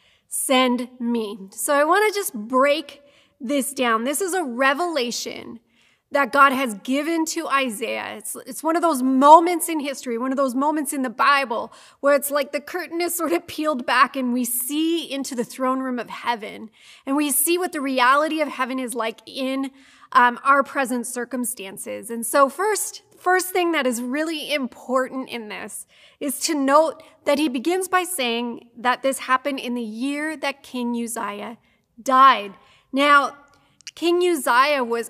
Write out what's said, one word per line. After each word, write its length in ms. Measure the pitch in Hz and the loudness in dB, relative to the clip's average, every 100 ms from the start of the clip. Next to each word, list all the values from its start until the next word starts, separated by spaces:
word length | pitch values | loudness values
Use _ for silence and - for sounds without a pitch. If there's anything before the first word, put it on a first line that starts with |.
| _ _ _ | _ _ _
Send 640 | - - 254 254 247 247 - | -8 0 2 4 0 -4 -6
me.'" 500 | 233 233 214 208 190 | -4 -2 -4 -10 -14
So 240 | - - 285 | -8 0 2
I 80 | |
wanna 280 | 302 370 427 | 4 4 2
just 220 | 403 392 | 0 -6
break 680 | 226 214 254 285 294 - - _ _ _ _ | -8 -2 2 4 2 -2 -16 _ _ _ _
this 320 | 233 285 240 | -4 -2 -2
down. 320 | 269 247 226 233 | -2 0 0 0
This 160 | 285 | -2
is 120 | 381 | -2
a 100 | 370 | -2
revelation 1160 | 294 233 269 285 349 311 240 - - - - 226 _ _ _ _ _ | -4 0 2 2 0 -2 -4 -4 -8 -12 -14 -18 _ _ _ _ _
that 200 | 285 262 | 0 2
God 220 | 277 277 | 6 6
has 220 | 262 269 202 | 6 -2 -6
given 500 | - 269 302 339 320 | -4 -2 0 0 -2
to 200 | 330 320 | -4 -2
Isaiah. 680 | 277 262 214 220 220 202 214 | -2 -2 -4 -6 -6 -8 -12
It's, 220 | - 254 - | -12 -14 -14
it's 180 | - | -6
one 140 | 311 330 | -2 0
of 40 | |
those 220 | 349 269 | 0 0
moments 640 | 262 262 285 320 339 339 330 | 2 6 10 10 8 0 -2
in 140 | 320 | -4
history, 360 | 285 269 254 226 | -4 -6 -6 -4
one 140 | 262 | -2
of 60 | 262 | 0
those 180 | 269 247 | 0 0
moments 380 | 285 311 285 | 0 0 -2
in 80 | 294 | -4
the 80 | 254 | -4
Bible 640 | - 254 277 269 220 226 - - _ | 0 2 4 2 -4 -8 -12 -20 _
where 140 | 277 | 2
it's 180 | 285 - | 2 2
like 220 | 285 285 | -2 -2
the 80 | 294 | -6
curtain 400 | - 359 311 339 | -6 -8 -6 -4
is 120 | 349 | -4
sort 200 | 339 311 | -2 -2
of 140 | 339 339 | -2 -4
peeled 380 | - 302 277 254 | -4 -2 -2 0
back 300 | 247 254 277 | 2 2 2
and 160 | 254 | -4
we 140 | 240 247 | -2 -2
see 680 | - - 294 320 339 247 | -4 -4 -2 0 -2 -4
into 240 | 277 269 240 | -8 -6 -6
the 80 | |
throne 380 | 240 - 262 262 | -8 -4 -2 -2
room 180 | 262 247 | -4 -6
of 100 | - | -8
heaven, 600 | - 233 233 208 - 220 _ - - - | -8 -6 -6 -8 -14 -16 _ -20 -14 -4
and 120 | 277 | -2
we 140 | 294 | 0
see 260 | 262 - 339 | 0 0 0
what 160 | 359 | -2
the 80 | 320 | -4
reality 580 | 269 262 247 285 311 311 | -4 2 4 4 2 -2
of 80 | 285 | -4
heaven 320 | - 254 262 | -4 -6 -4
is 140 | 254 | -6
like 260 | 233 226 226 - | -4 -6 -6 -12
in, 460 | - 262 269 269 - - - - | -8 -4 -4 -6 -10 -20 -20 0
um, 260 | 247 247 240 269 | 4 4 4 4
our 180 | 277 | 4
present 420 | 277 294 262 247 233 | 2 -2 -2 -4 -6
circumstances. 1040 | 247 240 254 240 - 190 202 226 208 208 | -8 -6 -6 -6 -8 -12 -12 -10 -10 -8
And 160 | 233 220 | -8 0
so 220 | 294 277 | 4 4
first, 540 | 262 427 403 - - - _ | 4 -2 -2 -4 -10 -18 _
first 320 | 359 370 359 | 0 2 2
thing 240 | 381 339 | 0 0
that 120 | 320 254 | 0 0
is 160 | 233 | -2
really 520 | 247 277 320 311 262 | -4 -4 -4 -4 -4
important 760 | 294 247 - - 262 254 262 262 | -2 -4 -8 -4 -2 -2 -6 -8
in 220 | 240 214 | -10 -10
this 360 | 185 202 - - _ - _ | -10 -12 -14 -18 _ -20 _
is 180 | 285 - | -6 -4
to 140 | - 302 | -2 0
note 480 | 269 285 320 - - _ - | 4 4 4 -2 -14 _ -2
that 140 | 285 | 0
he 100 | 302 | 0
begins 400 | 247 269 370 370 | -2 -2 -2 0
by 140 | 370 | -2
saying 680 | 349 - 247 233 240 233 - - | -2 -4 -2 -2 -4 -8 -14 -6
that 240 | 240 247 | -2 0
this 180 | 269 262 | -2 -4
happened 400 | - 262 285 269 | -2 -2 -2 -4
in 140 | 240 | -4
the 80 | 240 | -6
year 560 | 226 220 269 285 302 302 | -6 -6 -4 -4 -4 -4
that 260 | 285 277 | -6 -6
King 320 | - 254 240 233 | -10 -6 -4 -4
Uzziah 600 | 233 233 208 208 208 233 _ _ _ - | -4 -6 -8 -8 -12 -14 _ _ _ -10
died. 520 | 233 262 269 226 202 190 _ _ _ 262 | 2 8 8 8 0 -14 _ _ _ 0
Now, 400 | 294 285 277 - - _ _ _ - - | 6 6 6 -2 -18 _ _ _ -20 -4
King 260 | 330 349 | 0 2
Uzziah 640 | 359 330 262 247 277 294 | 2 2 4 4 4 4
was 260 | 233 233 | 0 -2